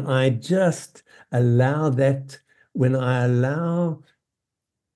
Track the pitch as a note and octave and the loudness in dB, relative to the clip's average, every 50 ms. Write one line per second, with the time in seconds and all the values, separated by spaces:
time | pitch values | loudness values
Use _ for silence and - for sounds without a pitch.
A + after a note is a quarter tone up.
0 | C#3 C#3 C3 C3 C3 C3+ B2 - - - F3+ F#3+ F#3+ E3+ - - - - - - | 0 0 0 2 2 2 0 -2 -2 -2 0 2 2 0 0 -4 -8 -18 -20 -20
1 | _ _ - - - - - A#2+ B2 A#2+ A#2+ A#2+ B2+ C3 C#3+ D3+ D#3 D3+ B2+ B2 | _ _ -20 -20 -10 -4 0 2 2 4 4 4 2 2 2 0 0 0 0 2
2 | C3+ C3+ C#3 C#3 - - - - _ _ _ _ _ _ - - B2+ B2 C3 C3 | 2 2 0 -2 -6 -12 -18 -20 _ _ _ _ _ _ -4 0 0 0 0 0
3 | B2+ B2 B2+ B2 B2 B2 B2 B2 B2 C3 D3 D#3+ E3+ E3+ E3+ F3 F3 E3+ D#3 - | 0 0 0 0 0 2 2 0 0 0 -2 -2 -4 -2 -2 -2 -2 -2 -4 -8
4 | - _ _ _ _ _ _ _ _ _ _ _ _ _ _ _ _ _ _ | -12 _ _ _ _ _ _ _ _ _ _ _ _ _ _ _ _ _ _